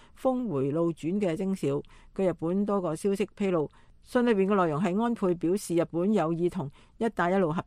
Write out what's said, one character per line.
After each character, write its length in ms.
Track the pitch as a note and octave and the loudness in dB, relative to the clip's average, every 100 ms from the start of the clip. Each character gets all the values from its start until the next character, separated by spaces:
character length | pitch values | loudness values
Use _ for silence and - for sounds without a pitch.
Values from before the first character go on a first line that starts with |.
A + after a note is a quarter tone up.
| - | -20
峰 320 | - C4 B3+ A#3+ | -4 -2 0 -2
回 200 | C#3+ C#3 | -2 0
路 220 | D3+ E3+ | 0 -2
轉 260 | D#3+ D#3 G3+ | -2 -4 -2
嘅 160 | G3+ | -2
徵 200 | D#3+ F#3+ | -2 -4
兆。 280 | F#3+ C#3+ C#3+ - - - | -2 -2 -2 -6 -20 -12
據 140 | - F3 | -2 -2
日 60 | |
本 320 | E3+ D#3+ F#3+ G#3 | 0 -2 -2 0
多 160 | G3+ | -2
個 120 | F3 | -2
消 200 | D#3 G3+ | -2 -2
息 120 | G3 G3+ | -2 -4
披 160 | - G3 | -2 0
露， 200 | F3 C#3+ - - - | 0 -2 -8 -20 -20
信 240 | - B3+ A#3+ | -2 0 2
裏 60 | |
邊 140 | G3+ F#3+ | 4 4
嘅 80 | |
內 160 | G3+ F3 | 4 2
容 100 | D3 | 2
係 200 | F#3+ G3 | 0 0
安 120 | A#3 | 0
倍 200 | A#3 F#3+ F3 | 0 0 0
表 200 | D#3+ G3 | 0 -2
示 180 | - | 0
日 80 | E3+ D#3+ | 0 0
本 220 | D#3+ F#3 | 0 0
有 180 | G#3+ D#3+ | 2 2
意 160 | E3 F3 | 0 -2
同 200 | F#3 C#3 - - - | -2 -8 -10 -20 -4
一 100 | A3+ | -4
帶 220 | - E3+ | 0 0
一 60 | G3 | 2
路 140 | E3+ | 2
合 140 | E3 | -2